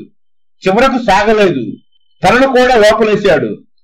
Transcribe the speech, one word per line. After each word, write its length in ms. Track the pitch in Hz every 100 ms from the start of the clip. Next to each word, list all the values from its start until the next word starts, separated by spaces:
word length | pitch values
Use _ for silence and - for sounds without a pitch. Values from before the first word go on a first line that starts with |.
| - _ _ _ _ _ 185
చివరకు 380 | 196 262 240
సాగలేదు, 720 | - 190 208 214 196 131 113 - _ _ _ _
తనను 220 | 185 233 269
కూడా 300 | 254 247 247
లోపలేశాడు. 880 | 208 220 214 202 202 151 113 95 _ _